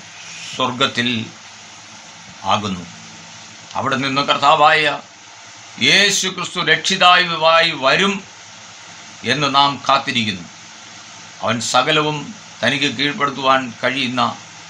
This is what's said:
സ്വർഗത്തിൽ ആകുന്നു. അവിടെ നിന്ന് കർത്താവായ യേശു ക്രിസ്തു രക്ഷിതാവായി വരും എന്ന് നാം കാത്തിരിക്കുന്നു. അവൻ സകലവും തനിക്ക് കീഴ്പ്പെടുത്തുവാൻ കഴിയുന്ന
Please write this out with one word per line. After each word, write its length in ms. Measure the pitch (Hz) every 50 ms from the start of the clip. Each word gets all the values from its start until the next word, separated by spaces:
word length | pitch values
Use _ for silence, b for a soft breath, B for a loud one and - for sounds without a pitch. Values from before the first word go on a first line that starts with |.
| - - - - - - - - - - -
സ്വർഗത്തിൽ 540 | - 127 123 123 123 139 135 - - 120 123 123 113 113 - - - - - - - - - - - - - - - - - - - - - - - - - 120
ആകുന്നു. 300 | 107 104 101 92 87 85 - - - - - - - - - - - - - - - - - - 95
അവിടെ 180 | 107 131 139 123 135
നിന്ന് 180 | 135 131 139 143 143
കർത്താവായ 540 | 147 - 139 143 156 156 147 156 156 156 151 147 143 139 - - - - - - - - - - - - - - - - 113 131
യേശു 400 | 165 190 202 202 196 - - 190 190
ക്രിസ്തു 240 | 185 175 165 - 180 170 156
രക്ഷിതാവായി 1000 | 160 156 156 - 190 185 180 180 180 180 180 175 170 160 156 160 165 165 165 165 160 143 131
വരും 280 | 131 147 165 190 202 202 196 - - - - - - - - - - - - - - - - - - - - - 110
എന്ന് 160 | 127 147 143 139 131 139
നാം 140 | 139 139 139 120 - -
കാത്തിരിക്കുന്നു. 580 | 135 139 131 143 127 120 110 107 98 90 85 - - - - - - - - - - - - - - - - - - - -
അവൻ 140 | 107 117 120 117 -
സകലവും 460 | - 123 135 151 156 151 151 151 151 147 143 127 107 - - - - -
തനിക്ക് 280 | - 117 135 139 139 143 117 120
കീഴ്പ്പെടുത്തുവാൻ 640 | 135 147 143 - 143 139 131 135 135 131 135 131 131 120 113 -
കഴിയുന്ന 400 | - 123 131 135 135 120 123 123 120 117 107 - - - - - - -